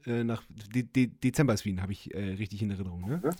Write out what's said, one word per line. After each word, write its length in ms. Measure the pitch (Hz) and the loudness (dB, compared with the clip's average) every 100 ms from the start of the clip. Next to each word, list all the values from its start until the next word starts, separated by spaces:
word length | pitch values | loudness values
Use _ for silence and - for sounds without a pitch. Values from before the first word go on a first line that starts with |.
| 123 | -2
äh, 160 | 117 | 0
nach, 220 | 117 113 - | 2 -2 -6
De-, 360 | 107 104 123 | -16 -2 -2
De-, 240 | 120 131 123 | 2 4 2
Dezember 440 | - 131 143 139 | 2 0 4 4
ist 100 | 101 | 4
Wien, 180 | 104 92 | 2 -2
hab 80 | 95 | -2
ich, 240 | 101 - | -6 -8
äh, 200 | 98 98 | -6 -4
richtig 280 | 95 107 101 | -4 -4 -2
in 80 | 110 | -2
Erinnerung, 380 | 98 92 87 95 | -2 -4 -6 -4
ne? 120 | 170 160 | -2 -2